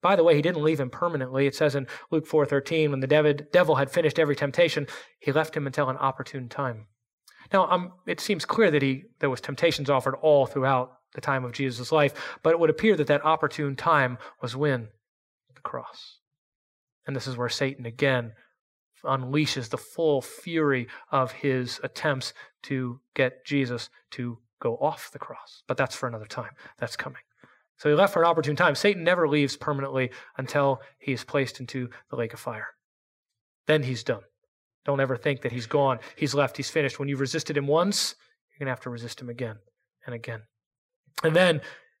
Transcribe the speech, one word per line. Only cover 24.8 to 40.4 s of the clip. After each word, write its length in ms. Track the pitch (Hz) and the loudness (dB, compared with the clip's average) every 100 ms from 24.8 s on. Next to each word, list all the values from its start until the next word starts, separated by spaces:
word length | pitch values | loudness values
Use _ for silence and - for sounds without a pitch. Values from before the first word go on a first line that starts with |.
| 143 - - | -4 -4 -14
the 60 | - | -16
cross. 440 | - 120 - - - | -16 -16 -18 -20 -8
But 80 | 131 | -2
that's 180 | 131 | -2
for 140 | - 131 | -2 -6
another 160 | 117 | -8
time. 280 | 107 - - - - _ | -12 -12 -12 -16 -20 _
That's 180 | 117 - | -10 -8
coming. 240 | - - _ _ - _ _ _ | -12 -12 _ _ -20 _ _ _
So 140 | 151 | 2
he 40 | |
left 200 | 147 196 | 6 6
for 80 | 196 | 6
an 60 | 170 | 4
opportune 280 | 165 143 147 | 4 0 2
time. 180 | 175 | 2
Satan 300 | 139 202 185 | 4 2 2
never 240 | 165 180 160 | 2 2 4
leaves 300 | 147 139 - | 2 2 -2
permanently 520 | - 143 139 135 127 - - - | -4 -4 -2 -2 -2 -6 -16 -10
until 420 | 131 147 139 131 - _ | -2 0 2 0 -6 _
he 140 | - | -6
is 120 | 127 | -6
placed 360 | - 143 131 - | -2 -2 -2 -6
into 300 | 127 135 123 - _ | -10 -8 -8 -12 _
the 80 | 127 | -6
lake 160 | 117 | -6
of 80 | 117 | -6
fire. 280 | - 110 - _ _ _ _ _ _ _ _ _ - | -10 -10 -12 _ _ _ _ _ _ _ _ _ 0
Then 160 | 156 | 2
he's 200 | 131 123 | 2 -6
done. 200 | - 110 - _ _ _ _ _ - | -4 -4 -6 _ _ _ _ _ -4
Don't 140 | 143 | 0
ever 160 | 135 127 | 0 0
think 260 | 160 135 | -2 -2
that 100 | 127 | -4
he's 140 | 123 113 | -6 -2
gone, 320 | 147 139 123 - | 0 2 0 -6
he's 200 | - 147 | -6 -2
left, 240 | 139 135 - | 0 0 -2
he's 100 | 131 | -4
finished. 300 | 165 143 - | 0 -2 -2
When 100 | 139 | -6
you've 120 | 139 | -4
resisted 360 | 131 160 - 147 | -2 -4 -2 -2
him 100 | 143 | 2
once, 500 | 156 185 202 - - _ _ _ | 2 2 0 -4 -6 _ _ _
you're 80 | _ | _
gonna 120 | 135 | -8
have 120 | 127 | -6
to 80 | - | -8
resist 280 | 120 117 - | -12 -12 -14
him 120 | 123 | -14
again 260 | 120 120 107 _ _ _ _ | -10 -10 -10 _ _ _ _
and 100 | - | -14
again. 280 | 120 113 117 | -12 -12 -14